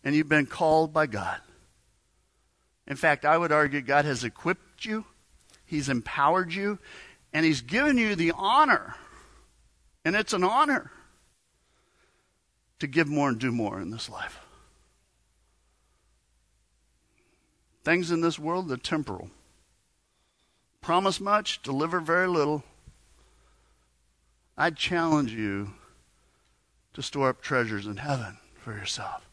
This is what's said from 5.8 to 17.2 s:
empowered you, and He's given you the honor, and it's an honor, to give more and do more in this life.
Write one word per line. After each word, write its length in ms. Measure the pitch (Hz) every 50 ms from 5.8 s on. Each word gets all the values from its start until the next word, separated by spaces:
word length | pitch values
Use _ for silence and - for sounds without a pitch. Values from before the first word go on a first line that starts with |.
| 139 139
empowered 680 | 131 120 113 - - 151 143 147 170 185 185 170 165
you, 240 | 196 196 202 208 - - - - - - - - _ _ _
and 120 | - 151 160
He's 160 | 160 151 131
given 380 | 117 123 170 233 285 302 277 240
you 160 | 226 214 202
the 160 | 165 170 165
honor, 640 | 165 - 196 196 240 285 311 277 - - - - - - - - - - - - - - _ _ _ _ _ _ _ _ _ _ _ _ _
and 100 | 160 190
it's 180 | 214 214 -
an 120 | - 185 180
honor, 480 | 185 220 262 302 294 269 - - - - - - _ _ _ _ _ _ _ _ _ _ _ _ _ _ _ _ _ _ _ _ _ _ _ _ _ _ _ _ _ _ _ _ _ _ _
to 80 | -
give 220 | 143 131 160 165 143
more 200 | 147 147 143 139
and 120 | 123 110
do 100 | 127 127
more 300 | 117 117 107 101 92 95
in 100 | 95 85
this 180 | 110 113 - -
life. 300 | - - - - - - - - - - _ _ _ _ _ _ _ _ _ _ _ _ _ _ _ _ _ _ _ _ _ _ _ _ _ _ _ _ _ _ _ _ _ _ _ _ _ _ _ _ _ _ _ _ _ _ _ _ _ _ _ _